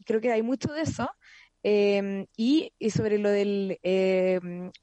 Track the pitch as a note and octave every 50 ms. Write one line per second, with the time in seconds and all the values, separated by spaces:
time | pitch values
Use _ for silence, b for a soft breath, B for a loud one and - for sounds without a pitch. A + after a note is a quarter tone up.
0 | G3+ - A3 A3 A3+ B3 A3+ A3 A3 A#3 C4+ - - D#4 D4 D#4 D#4+ - - -
1 | A#3 D#4 - B B B B B B B _ _ - G3+ G#3 G#3 G3+ G3+ G3+ G3+
2 | G3 G3 G3 G3 F#3+ - _ - A3+ B3 D4 D#4+ - - - - A#3 A3 - -
3 | A3 G#3+ G#3 G#3 G#3 G3+ G3+ G3+ G3+ G3+ G3+ G3+ G3 F#3+ F3 - - F3+ F#3 F#3+
4 | F#3+ F#3+ F#3+ F#3 F#3 F#3 F#3 F3+ F3+ F3 F3 F3+ F3+ F3+ - -